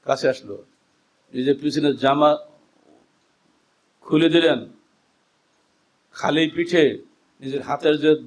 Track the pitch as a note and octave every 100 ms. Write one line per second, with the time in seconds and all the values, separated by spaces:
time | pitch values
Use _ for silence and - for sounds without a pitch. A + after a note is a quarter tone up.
0 | - C3+ C3+ B2+ G#2+ G2 - _ _ _
1 | _ _ _ B2+ C3 C#3 D3 C#3+ D3 A#2+
2 | C3+ C#3+ D3+ D3+ - _ _ _ _ _
3 | _ _ _ _ _ _ _ _ _ _
4 | - D#3 E3 E3 D#3+ B2+ G2+ - _ _
5 | _ _ _ _ _ _ _ _ _ _
6 | _ - - D3 D#3 E3 E3+ F3 C#3+ G2
7 | - _ _ _ C3+ C3+ - D3 D#3 D3+
8 | D3+ D3+